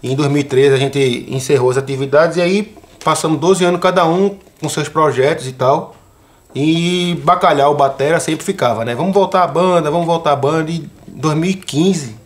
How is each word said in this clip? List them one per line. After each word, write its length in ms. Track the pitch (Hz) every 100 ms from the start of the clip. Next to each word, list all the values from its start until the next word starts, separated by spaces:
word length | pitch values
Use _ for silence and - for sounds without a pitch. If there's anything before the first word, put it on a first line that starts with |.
E 100 | 123
em 20 |
dois 140 | 135 143
mil 140 | 143
e 20 |
treze 300 | 143 131 139
a 20 | 135
gente 480 | 135 139 131 120 -
encerrou 440 | 131 - 135 127
as 80 | 127
atividades 580 | 131 131 135 143 165 170
e 60 |
aí 340 | 175 196 208 - - -
passamos 380 | - 151 160 151
doze 240 | 165 185
anos 160 | 180 175
cada 240 | 185 180
um 320 | 165 175 202 196 - _
com 80 | 151
seus 220 | 151 147
projetos 580 | 160 151 123 135 165 131
e 40 |
tal. 440 | 131 - 160 - - _ _ _ _ _
E 640 | 127 151 165 170 180 175 165
Bacalhau, 480 | 147 175 180 147 139
o 20 |
batera, 460 | 143 139 135 143 165
sempre 240 | - 156
ficava, 400 | - 190 120 110
né? 100 | 117
"Vamos 200 | 120 180
voltar 280 | 196 185 190
à 40 | 170
banda, 440 | 151 185 175 151
vamos 160 | 165 165
voltar 260 | 165 156
à 40 | 139
banda." 340 | 139 160 156
E 40 | 170
em 140 | 156 - -
dois 260 | - 151
mil 140 | 151 175
e 60 |
quinze 600 | 190 - 139 185 170 123 110